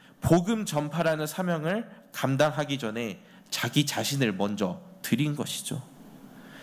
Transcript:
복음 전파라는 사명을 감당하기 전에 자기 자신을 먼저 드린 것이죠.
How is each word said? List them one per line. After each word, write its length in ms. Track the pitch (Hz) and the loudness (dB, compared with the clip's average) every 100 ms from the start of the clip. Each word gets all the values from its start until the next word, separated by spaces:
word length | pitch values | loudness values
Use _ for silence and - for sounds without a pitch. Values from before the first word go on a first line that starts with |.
| - - | -20 -2
복음 440 | - 170 175 220 | 4 6 4 0
전파라는 600 | 208 151 151 160 160 156 151 | 0 -2 -2 0 0 0 -2
사명을 600 | - 180 165 156 208 233 - - | -4 -2 -2 0 -2 -4 -12 -16
감당하기 640 | - 131 135 151 143 139 135 | -4 0 4 4 2 -2 -2
전에 440 | 117 110 113 90 - - - | -2 -4 -4 -6 -14 -20 -8
자기 360 | - 123 147 147 | -4 0 2 2
자신을 460 | - 107 139 117 | 2 0 2 2
먼저 480 | 95 101 104 95 87 - - | 2 0 0 0 -2 -10 -12
드린 340 | - 120 151 147 | 0 2 2 0
것이죠. 460 | 113 - - 127 - - - - - - - - | -4 -6 -6 -6 -8 -18 -20 -20 -20 -20 -20 -18